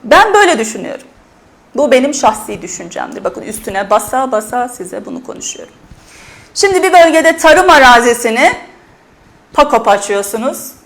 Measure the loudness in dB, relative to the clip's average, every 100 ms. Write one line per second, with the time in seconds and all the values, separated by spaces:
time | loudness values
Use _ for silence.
0 | 2 2 4 2 2 0 -4 -8 -12 -14
1 | -16 _ _ _ _ _ _ -4 2 2
2 | 0 0 -2 -2 -12 -14 -14 -14 -12 -10
3 | -10 -8 -10 -10 -14 -12 -8 -8 0 -2
4 | 0 -4 -2 -4 -4 -6 -6 -10 -12 -12
5 | -12 -14 -14 -14 -14 -14 -20 _ _ -20
6 | _ -20 -20 -20 -16 -2 0 2 4 6
7 | 6 4 2 2 4 4 6 6 6 6
8 | 4 0 -2 0 0 -2 -14 _ _ _
9 | _ _ _ _ _ 0 2 2 2 0
10 | 0 -4 -4 -6 -6 -8 -16 -20